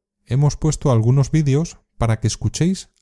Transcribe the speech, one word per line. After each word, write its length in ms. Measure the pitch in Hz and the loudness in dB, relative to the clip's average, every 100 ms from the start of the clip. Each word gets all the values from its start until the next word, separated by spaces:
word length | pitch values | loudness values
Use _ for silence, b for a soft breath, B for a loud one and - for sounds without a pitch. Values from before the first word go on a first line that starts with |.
| _ _ | _ _
hemos 320 | - 127 147 - | -6 0 0 0
puesto 360 | 156 - 147 | -4 -2 0
algunos 400 | 117 113 139 127 | 2 4 2 2
vídeos 480 | 156 143 139 165 - _ - | 0 2 0 -2 -8 _ -4
para 240 | 117 110 | -2 0
que 80 | 110 | -2
escuchéis 640 | - 113 - 165 190 - _ | -2 -6 -2 -2 -2 -8 _